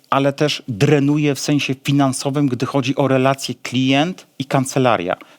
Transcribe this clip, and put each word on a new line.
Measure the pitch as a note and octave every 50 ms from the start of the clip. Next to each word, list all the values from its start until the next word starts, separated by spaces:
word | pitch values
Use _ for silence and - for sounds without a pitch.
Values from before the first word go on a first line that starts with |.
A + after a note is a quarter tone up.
| _ -
ale | - C3+ C#3 C#3 C3+
też | - D#3 D3 C#3+ - - -
drenuje | B2 F#2+ C3+ C3+ D3+ D3 C#3 C#3 D3 D#3 D3 D3 C#3
w | C3
sensie | - - D3 C#3+ - - C3+ C3 -
finansowym, | - C#3 C#3+ C#3+ C3+ B2+ - - C#3+ C3+ D3+ D3 C#3
gdy | B2 A#2 -
chodzi | B2 - C#3 C3 B2 C#3
o | - C#3 C3
relacje | C3+ C3 C3 C3 C#3 C3+ - - B2+
klient | - - - - B2 C3 C3 C3+ C#3 D3+ F3 F#3 - - _ _ -
i | C3+
kancelaria. | - - C#3 C3 C3 - C#3+ C3 B2 A2+ F#2+ E2+ F2 F#2+ - - - -